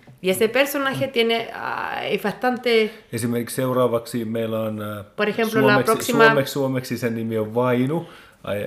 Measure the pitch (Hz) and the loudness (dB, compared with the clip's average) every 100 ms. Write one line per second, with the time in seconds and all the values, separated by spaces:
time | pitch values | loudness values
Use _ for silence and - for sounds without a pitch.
0 | - - 185 185 220 247 277 285 269 262 | -18 -6 -2 2 2 2 0 0 -2 -2
1 | 269 233 226 226 - - 123 117 - - | -2 0 2 0 -4 -8 -6 -6 -6 -6
2 | 127 175 208 - 254 247 247 226 214 - | -4 -2 -2 -2 -2 -2 2 2 2 -4
3 | - 117 117 120 117 - 131 127 123 117 | -8 -4 -2 -2 -4 -2 0 2 4 2
4 | - 123 110 117 113 110 110 107 104 104 | -2 -6 -4 -4 -2 -2 -4 -4 -8 -10
5 | 95 - 208 214 220 220 214 208 220 220 | -10 -4 -2 0 0 4 4 4 4 0
6 | - 233 226 147 135 143 135 131 123 117 | 2 6 6 6 0 -2 0 -2 -4 -2
7 | 117 113 113 110 107 113 127 123 131 165 | -2 -2 -2 -2 0 0 2 2 2 0
8 | 165 - - _ - 101 | -6 -16 -20 _ -6 -4